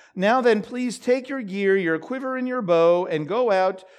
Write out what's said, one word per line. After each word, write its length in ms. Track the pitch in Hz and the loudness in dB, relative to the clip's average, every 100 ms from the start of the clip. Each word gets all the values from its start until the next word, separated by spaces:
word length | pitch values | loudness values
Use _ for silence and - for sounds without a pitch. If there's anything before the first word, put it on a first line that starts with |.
| _ - | _ -2
Now 240 | 196 254 | 2 4
then, 220 | 247 214 | 4 2
please 360 | - 247 247 - | 0 -6 -6 -4
take 300 | - 262 262 | 0 -2 -2
your 140 | 277 | -10
gear, 340 | 208 190 196 196 | -8 -2 2 2
your 220 | 170 160 | 0 -2
quiver 360 | 160 254 262 262 | -4 -8 -6 -6
and 100 | 254 | -4
your 140 | 254 | -4
bow, 420 | 190 170 170 175 | 2 4 4 4
and 240 | 185 160 151 | 0 -4 -4
go 220 | 214 247 | -2 0
out 340 | 190 185 190 - | 2 0 -2 -14